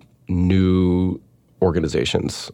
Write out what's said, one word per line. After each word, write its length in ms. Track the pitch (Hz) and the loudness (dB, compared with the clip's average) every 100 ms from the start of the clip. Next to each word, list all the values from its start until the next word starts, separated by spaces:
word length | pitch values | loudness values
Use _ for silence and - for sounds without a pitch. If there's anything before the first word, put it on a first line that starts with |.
| - _ - | -10 _ -6
new 920 | 90 90 95 92 92 90 90 92 90 _ _ _ - | -2 2 2 4 2 2 2 0 -4 _ _ _ -2
organizations 920 | 92 87 78 73 - - - - - | 0 0 -2 -2 -2 -2 -4 -8 -14